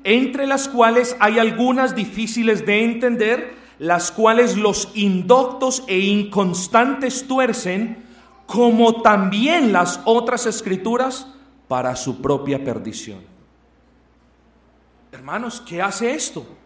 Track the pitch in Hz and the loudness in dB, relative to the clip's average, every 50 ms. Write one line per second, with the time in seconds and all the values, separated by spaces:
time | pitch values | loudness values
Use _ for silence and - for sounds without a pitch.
0 | _ 196 214 247 262 254 - 277 277 269 269 269 269 - - 240 233 226 226 247 | _ 2 2 2 2 0 -2 -4 -2 -2 -2 -2 -2 -4 0 2 4 4 4 2
1 | 247 240 247 - 202 214 220 233 226 226 - 220 240 254 254 254 262 254 - - | 0 0 0 2 2 2 4 4 2 2 2 0 0 0 2 2 0 -2 -2 -4
2 | 202 - - - 226 220 - 233 226 220 220 185 156 - 202 208 226 233 233 233 | -6 -6 -6 -8 -6 -6 -4 -2 0 0 0 0 0 0 0 2 2 0 -2 0
3 | 247 247 240 220 220 214 233 254 - - - - - - _ _ 147 165 175 175 | -2 -2 0 0 0 0 0 -2 -4 -10 -14 -20 -20 -20 _ _ 0 0 0 0
4 | 170 - - - 220 220 226 233 247 240 190 196 214 208 190 - - - - 208 | 0 -4 -4 2 4 4 6 6 4 4 2 2 2 2 0 0 -4 -8 -4 0
5 | 202 202 190 180 180 - 240 262 269 247 254 - 262 262 247 - - - 190 185 | 0 2 2 0 4 4 4 4 4 2 -2 -4 -4 -2 -2 -4 -6 -2 -2 0
6 | 196 196 208 208 202 202 - 190 196 180 170 - - - - 226 240 262 277 277 | 2 2 0 0 -2 -2 -2 0 0 0 -2 -4 -8 0 2 2 2 2 0 -2
7 | 277 254 - - - - 262 262 262 240 220 - - 185 180 190 226 226 226 - | -4 -6 -6 -6 -6 -4 0 0 0 0 0 -2 -4 -4 -4 -4 -4 -6 -8 -12
8 | - - - - - _ _ _ _ - - 208 240 240 226 220 233 226 226 226 | -18 -20 -20 -20 -20 _ _ _ _ -6 0 2 4 4 6 6 4 4 4 4
9 | - 233 214 202 196 190 185 208 233 285 330 349 294 226 196 180 175 175 - - | 4 4 4 4 2 0 0 0 0 2 2 2 2 2 4 2 2 0 -2 -6
10 | - - 226 233 233 233 254 233 - 233 208 - - 196 185 185 185 226 233 247 | 0 2 2 2 2 0 -4 -2 -2 -4 -4 -4 -4 -4 -6 -4 -2 -2 -2 -2
11 | 262 262 262 - - - - - - _ _ _ _ _ 131 127 127 127 123 - | -2 -2 -4 -8 -14 -18 -20 -20 -20 _ _ _ _ _ -4 -4 -2 -4 -4 -4
12 | - 135 123 - - 139 143 135 139 139 139 135 135 139 117 - 95 107 107 - | -6 -8 -8 -6 -2 -2 -2 -2 -2 -4 -4 -4 -4 -6 -6 -6 -8 -12 -12 -12
13 | - - 104 92 92 - _ _ _ _ _ _ _ _ _ _ _ _ _ _ | -14 -14 -16 -18 -20 -20 _ _ _ _ _ _ _ _ _ _ _ _ _ _
14 | _ _ _ _ _ _ _ _ _ _ _ _ _ _ _ _ _ _ _ _ | _ _ _ _ _ _ _ _ _ _ _ _ _ _ _ _ _ _ _ _
15 | _ _ - 123 127 139 156 208 240 240 226 - - - 170 170 185 196 190 - | _ _ -20 -20 -12 -8 -8 -6 -6 -8 -10 -12 -16 -12 -8 -4 -4 -4 -4 -2
16 | 226 233 269 311 311 - - 165 127 - - _ _ | -4 -2 -2 -2 -6 -8 -8 -10 -14 -14 -20 _ _